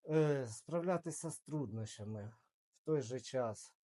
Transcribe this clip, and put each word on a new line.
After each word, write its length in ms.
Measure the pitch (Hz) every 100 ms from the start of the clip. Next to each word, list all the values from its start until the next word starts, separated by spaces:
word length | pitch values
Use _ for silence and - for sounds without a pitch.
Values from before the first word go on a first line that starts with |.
| -
е, 380 | 156 151 143 123
справлятися 800 | 110 - 170 175 170 170 147 160
з 100 | -
труднощами. 920 | - 151 120 110 104 - 104 107 104 - _ _ _
В 120 | _ -
той 160 | 151
же 180 | 113 127
час 560 | - 131 117 104 - _